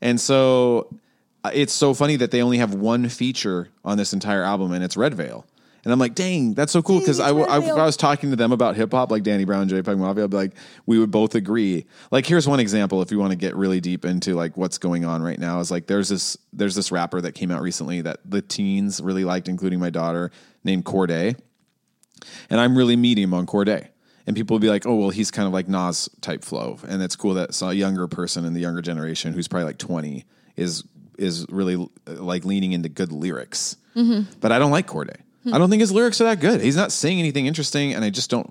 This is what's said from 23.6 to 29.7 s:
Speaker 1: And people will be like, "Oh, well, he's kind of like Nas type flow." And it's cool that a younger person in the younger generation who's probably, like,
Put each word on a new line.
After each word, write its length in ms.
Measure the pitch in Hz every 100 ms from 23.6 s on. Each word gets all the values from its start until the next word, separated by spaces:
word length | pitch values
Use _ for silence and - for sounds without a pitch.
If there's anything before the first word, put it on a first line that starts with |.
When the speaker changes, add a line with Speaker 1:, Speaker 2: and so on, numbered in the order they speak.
| 101 98 - _ _ _ -
Speaker 1:
And 80 | 107
people 180 | 104
will 60 | 110
be 80 | 107
like, 160 | 101 123
"Oh, 100 | 113
well, 140 | 98
he's 220 | 98 101
kind 160 | - 98
of 60 |
like 140 | 92 90
Nas 400 | 95 90 85 - -
type 220 | - 80
flow." 340 | - 65 58 - -
And 140 | 95
it's 140 | 90 -
cool 180 | 104
that 260 | 92 85 -
a 140 | 92
younger 340 | 98 98 95 87
person 380 | - 87 87 85
in 80 |
the 80 | 87
younger 200 | 87 85
generation 500 | 85 80 80 78 82
who's 140 | 85 82
probably, 180 | 90
like, 140 | 80